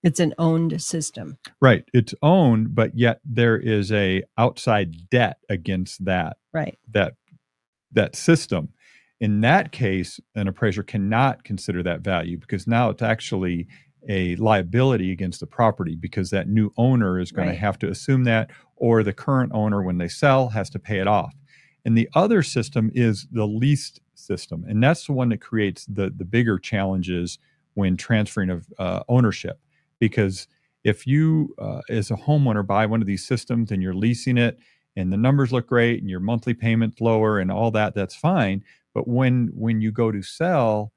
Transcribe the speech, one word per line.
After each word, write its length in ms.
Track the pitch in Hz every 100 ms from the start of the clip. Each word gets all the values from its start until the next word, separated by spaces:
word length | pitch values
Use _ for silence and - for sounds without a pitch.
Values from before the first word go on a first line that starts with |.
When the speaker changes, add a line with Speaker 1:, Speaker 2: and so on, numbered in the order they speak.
Speaker 1:
It's 160 | 180 151
an 140 | 170 -
owned 420 | 165 160 165 156
system. 580 | - 165 151 - 92 139 - _
Speaker 2:
Right. 240 | 135 120 -
It's 220 | 123 110 -
owned, 540 | 147 147 147 110 110 -
but 200 | 110 113
yet 240 | 120 -
there 320 | - 117 117 113
is 340 | 117 107 98
a 320 | 107 98 95 - -
outside 720 | 117 - - 104 92 80 87
debt 280 | 123 107 - _
against 560 | 95 82 95 92 -
that, 320 | 92 90 80 - _
Speaker 1:
Right. 260 | 160 147 - -
Speaker 2:
that, 220 | 107 92 123 _ _ _ _ _ _ _
that 240 | 110 98
system. 540 | - - 120 - 90 76 _ _ _ _ _
In 200 | 107 104
that 320 | 117 185 160
case, 480 | - 107 95 87 - _ 110
an 100 | 98
appraiser 380 | 90 110 92
cannot 580 | - 101 98 113 135 -
consider 400 | - 98 - 90
that 200 | 87 82
value 360 | 95 90 82 87
because 300 | - 98 117
now 220 | 117 120
it's 120 | 98
actually 640 | 113 110 - 98 92 87 85 - _ _ -
a 280 | 98 90 87
liability 760 | 110 104 87 113 135 117 92
against 300 | 90 92 -
the 60 | -
property 500 | - 113 - 87 80
because 340 | 82 - 90
that 180 | 98 90
new 240 | 107 104 -
owner 420 | 120 123 101 92
is 140 | 90
gonna 160 | - 90
Speaker 1:
Right. 100 | 85
Speaker 2:
have 220 | 104 -
to 80 | 82
assume 360 | 92 - 135
that, 260 | 123 110 113 - _ _
or 260 | 117 113
the 120 | 101
current 360 | - - 131 123
owner, 280 | 107 107 101
when 160 | 92 90
they 100 | 87
sell, 420 | - 143 135 123
has 200 | 107 95
to 80 | 107
pay 220 | - 101
it 80 | 95
off. 260 | 104 - - _ _ _ _ 117
And 100 | 113
the 120 | 113
other 280 | 151 202 220
system 480 | 143 127 110 120 110
is 320 | 127 117 101 -
the 160 | 113 107
leased 540 | 107 135 143 - _ _
system. 500 | _ - 98 - 80 -
And 160 | 107
that's 240 | 131 165 -
the 60 |
one 160 | 135 123
that 120 | 110
creates 420 | - 110 101 92
the, 240 | - 104 95
the 160 | 92
bigger 340 | 90 117 117 95
challenges 800 | - 107 95 95 90 90 87 - _ _ _
when 240 | - 95 90
transferring 500 | - 113 104 - 92
of, 180 | 87 - -
uh, 240 | 92 92 -
ownership. 540 | 123 117 - 90 - _ _ _ _
Because 500 | 113 - 98 95 - _ _ _
if 240 | - 107 127
you, 480 | 143 160 160 143 -
uh, 240 | 104 101 -
as 200 | 113 101
a 60 | 117
homeowner, 500 | - 151 135 104 98
buy 200 | 101 107
one 160 | 113
of 40 | 98
these 200 | 95 -
systems 440 | 123 - 120 113
and 120 | 98
you're 100 | 92
leasing 460 | 92 110 120 - 120
it 200 | 120 - _ _ _ -
and 160 | 90
the 60 | 98
numbers 340 | 123 139 127
look 140 | 127 117
great 340 | 123 117 117
and 80 | 98
your 120 | 92
monthly 340 | 98 117 123
payment's 480 | 117 113 113 113 -
lower 360 | 113 110 110 104
and 140 | 92
all 180 | 95 117
that, 220 | 107 107
that's 220 | 104 95 -
fine. 480 | 160 185 101 98 - _ _
But 120 | - -
when, 440 | 120 127 123 120
when 280 | - 113 110
you 100 | 107
go 180 | 110 113
to 120 | 101
sell 680 | 95 - 170 165 113 107 104